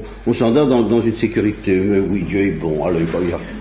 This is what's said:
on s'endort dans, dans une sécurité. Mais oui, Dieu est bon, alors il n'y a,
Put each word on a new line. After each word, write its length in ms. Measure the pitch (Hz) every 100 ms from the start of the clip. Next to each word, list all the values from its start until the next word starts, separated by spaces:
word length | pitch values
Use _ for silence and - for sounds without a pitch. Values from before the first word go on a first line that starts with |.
| - - 120
on 60 |
s'endort 340 | 117 117 135 143
dans, 160 | 120
dans 180 | 104 117
une 140 | 113 107
sécurité. 640 | 110 110 104 - 101 92
Mais 200 | 101 98
oui, 260 | 92 98 80
Dieu 120 | 98
est 120 | 98
bon, 320 | 80 82 76
alors 160 | 87 82
il 60 | 82
n'y 280 | 87 87
a, 60 | 85 - -